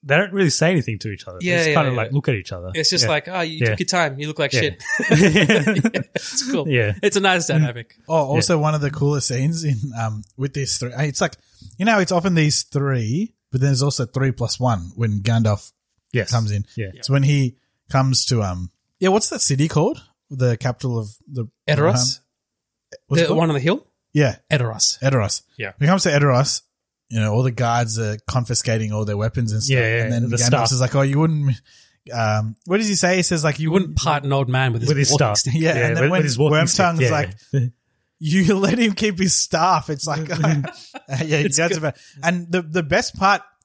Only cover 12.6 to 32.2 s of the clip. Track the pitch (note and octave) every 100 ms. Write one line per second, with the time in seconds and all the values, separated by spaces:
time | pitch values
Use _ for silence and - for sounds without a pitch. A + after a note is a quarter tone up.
12.6 | - C#3+ C#3 C3 A2 C#3 A3+ _ _ B2+
13.6 | C#3 C3 C#3+ - A#2+ C3 C3+ B2 A#2 -
14.6 | B2 G#2+ E2+ - A2+ G#2 G2+ A#2 A2 G#2
15.6 | - _ _ _ _ B2 A2+ A#2+ G#2+ G2+
16.6 | G#2 - G2+ - - C3+ C#3 C#3+ C3 -
17.6 | _ _ _ C3+ C3 C3 - A#2+ G2 F2+
18.6 | F2+ _ _ _ F#3 G3 - C#4 - C3+
19.6 | D#3+ D3+ G3 D#4+ - _ _ C#3 B2 A#2
20.6 | C3 A#2+ C3+ A#2 G#2+ - _ C3 A2+ _
21.6 | - D3 D#3 G3+ B2+ - _ _ _ _
22.6 | _ _ _ - _ D3 E3 D#3+ E3 C#3+
23.6 | C#3 B3+ _ _ _ D3+ C#3 - _ D3
24.6 | A#2+ A2 - - C3+ C3+ G2+ - _ -
25.6 | G#2 - D3 F#3+ F3 C#3+ C#3+ B2 C#3+ -
26.6 | _ _ _ _ _ A2+ G#2+ G#2+ B2+ A#2
27.6 | A#2+ A#2 A#2 G#2+ A2 G#2+ - B2+ A#2 A#2+
28.6 | - A2+ A2 G#2+ G#2+ G#2 A2 B2+ A#2 G#2+
29.6 | C3 C3+ A2+ A#2 A2+ A#2+ A#2 A#2 A#2 C3
30.6 | A#2 B2+ B2+ C#3 C#3 C#3 D#3+ D3+ C#3+ A#2
31.6 | _ - _ _ - A#2